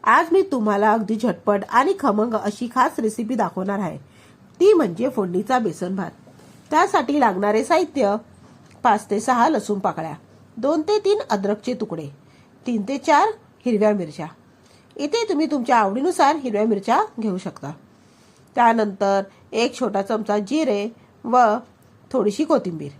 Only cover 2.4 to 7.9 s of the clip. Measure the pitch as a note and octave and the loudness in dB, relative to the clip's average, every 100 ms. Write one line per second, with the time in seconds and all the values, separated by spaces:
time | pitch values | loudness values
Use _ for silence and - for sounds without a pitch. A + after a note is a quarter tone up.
2.4 | F#3+ G#3 A#3+ B3 B3 - A3+ A3 A3 B3+ | -4 -6 -6 0 0 0 -4 -4 -4 -2
3.4 | F#3 F#3 F#3 G3+ F#3 D3 - - - - | -2 -2 -4 -4 -4 -8 -18 -20 -20 -20
4.4 | - - F#4+ F#4+ A3+ E3+ B3+ A#3 F#3+ F3+ | -20 2 4 6 2 -2 -4 -2 -2 -2
5.4 | G#3+ B3+ G#3+ D#3+ F3+ F#3+ F3+ - - - | 0 0 0 -4 -6 -6 -6 -12 -20 -20
6.4 | - - - D#4 F4+ F#4 A#3+ C#4+ A#3 F#3 | -20 -20 -2 0 2 0 0 2 2 2
7.4 | G3+ A3 A3 E4+ E4+ | 0 0 2 0 0